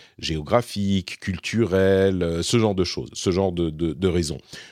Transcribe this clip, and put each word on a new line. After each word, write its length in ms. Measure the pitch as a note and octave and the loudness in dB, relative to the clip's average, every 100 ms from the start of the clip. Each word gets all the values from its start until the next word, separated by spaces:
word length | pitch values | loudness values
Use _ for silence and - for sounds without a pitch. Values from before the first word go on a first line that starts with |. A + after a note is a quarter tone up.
| - - | -20 -10
géographique, 1000 | - D#2+ C#2+ A#2+ - G2+ G2 G2 - - | -6 -6 0 0 0 -4 0 0 -2 -8
culturelle, 1040 | - F2 - A2 G2+ F#2+ F#2+ F#2+ G2 F#2 | -8 -8 -4 0 2 4 4 4 4 2
euh, 220 | E2+ E2 | -2 -2
ce 160 | F2 A#2+ | 0 2
genre 160 | A2 F#2+ | 2 2
de 80 | |
choses, 260 | E2+ - - | -2 -4 -10
ce 180 | - G2+ | -6 -2
genre 200 | F2+ F#2+ | 0 0
de, 200 | F2 E2 | 0 -2
de, 220 | D#2 E2 | -2 -4
de 140 | C2+ F#2 | 0 0
raisons. 300 | F2 D#2 C#2+ - - - | 0 -2 -6 -12 -20 -18